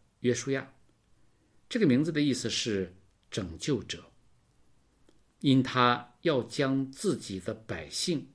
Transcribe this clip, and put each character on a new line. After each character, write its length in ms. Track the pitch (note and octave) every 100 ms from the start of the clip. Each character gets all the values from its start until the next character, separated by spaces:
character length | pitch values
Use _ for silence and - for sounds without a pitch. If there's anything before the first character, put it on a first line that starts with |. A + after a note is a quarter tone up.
| _ _
约 120 | A#2+
书 180 | A#2+ -
亚。 220 | C3+ - - _ _ _ _ _ _ _ _ _
这 100 | A#3+
个 60 | F3
名 180 | B2
字 80 | D#3+
的 80 | D#3
意 140 | D3
思 160 | A#2+ A2+
是 440 | - B2 G2+ F2+ - _ _ _
拯 280 | - F2+ E2
救 240 | - B2+
者， 200 | - - - _ _ _ _ _ _ _ _ _ _ _ _ _
因 220 | C#3+ C3
他 540 | B2+ C3 B2 A#2+ - _
要 200 | E3 C#3
将 460 | A2 - C#3 C3+ C3+
自 240 | - G3 C#3
己 240 | - F#2+
的 140 | G2+
百 360 | A2 - F#2 D2+
姓 380 | - - D#3 -